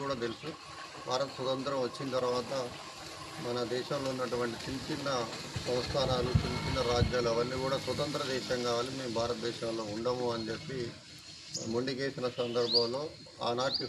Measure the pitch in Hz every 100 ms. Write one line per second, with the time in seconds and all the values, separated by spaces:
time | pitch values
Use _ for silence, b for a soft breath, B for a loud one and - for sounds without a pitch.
0 | 139 131 117 110 151 160 - - - -
1 | 135 127 139 131 131 131 135 139 123 -
2 | 139 127 123 123 113 135 120 - - -
3 | - - - - 120 120 117 123 120 143
4 | 135 127 123 120 120 113 - 135 120 151
5 | 139 127 113 - - - - 123 120 143
6 | 127 127 123 123 123 120 - 131 120 120
7 | 117 123 117 117 123 131 131 135 127 127
8 | 147 147 127 131 104 123 123 117 135 135
9 | 127 110 117 113 117 113 117 113 107 107
10 | 120 123 120 117 107 - - 131 117 -
11 | - - - - - - 120 117 131 127
12 | 139 135 123 123 120 120 120 120 117 131
13 | 156 - - - 117 120 131 -